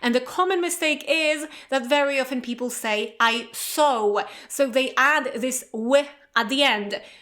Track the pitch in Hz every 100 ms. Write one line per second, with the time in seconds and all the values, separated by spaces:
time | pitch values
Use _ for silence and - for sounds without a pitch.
0 | 247 240 247 - 370 381 349 339 311 294
1 | - 320 311 302 302 - - 269 240 285
2 | 277 277 262 254 247 233 247 240 226 214
3 | 226 - 226 233 226 - - - 294 247
4 | 214 208 - - - - 277 247 262 -
5 | 262 302 254 233 254 247 - 226 226 277
6 | 285 - _ - 233 269 277 220 202 -
7 | - -